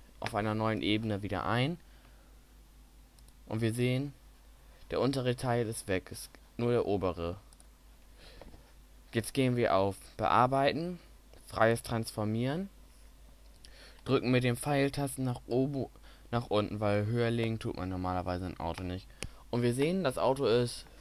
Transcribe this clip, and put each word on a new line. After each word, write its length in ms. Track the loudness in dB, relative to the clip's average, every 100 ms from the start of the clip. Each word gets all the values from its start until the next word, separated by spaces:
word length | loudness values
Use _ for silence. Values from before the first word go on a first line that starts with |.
| -16 -10
auf 140 | -4 -2
einer 200 | 0 0
neuen 260 | 0 0
Ebene 400 | 2 2 0 -4
wieder 240 | -4 -4 0
ein. 320 | 0 0 -2 -12 -20 -20 -20 -20 -20 -20 -20 -20 -20 -20 -20 -20 -20 -20 -20 -8
Und 140 | -2
wir 140 | 0
sehen, 400 | 2 0 0 -2 -8 -20 -20 -20 -20 -20 -20 -6
der 120 | 0
untere 340 | 0 2 0 0
Teil 320 | 0 0 0
ist 220 | -4 -2
weg, 200 | -2 -2
ist 200 | -14 -16 -20 -16 -2
nur 160 | 2
der 140 | 2 2
obere. 500 | 2 0 0 -4 -6 -12 -20 -20 -20 -20 -20 -20 -20 -20 -20 -20 -20 -20 -20 -20 -20 -6
Jetzt 200 | -4 -2
gehen 240 | 2 2 4
wir 180 | 4 4
auf 220 | 2 -2 -12 -4
Bearbeiten, 840 | 2 4 6 4 2 0 -4 -8 -12 -20 -20 -20 -12
freies 380 | 2 4 4
Transformieren, 840 | 0 -4 -4 -2 -2 0 0 -2 -6 -12 -20 -20 -20 -20 -20 -20 -20 -20 -20 -20 -20 -14 0
drücken 260 | 0 4
mit 140 | 2 2
den 100 | 0
Pfeiltasten 720 | 0 0 0 0 -4 -4 -4
nach 160 | -4 -2
oben, 420 | 0 0 -2 -6 -10 -20 -20 -6
nach 160 | -4 0
unten, 320 | 0 0 0
weil 260 | 2 2 2
höher 240 | 2 2
legen 300 | 2 0 -2
tut 160 | -4 -4
man 140 | -4
normalerweise 560 | -2 -2 -2 -2 -2 -4
ein 140 | -6
Auto 240 | -6 -4
nicht. 240 | -6 -6 -10 -12 -12 -12 -4
Und 100 | 0
wir 120 | 2 2
sehen, 280 | 0 2
das 140 | 0 0
Auto 280 | 0 2 4
ist, 380 | 4 2 -4 -14 -20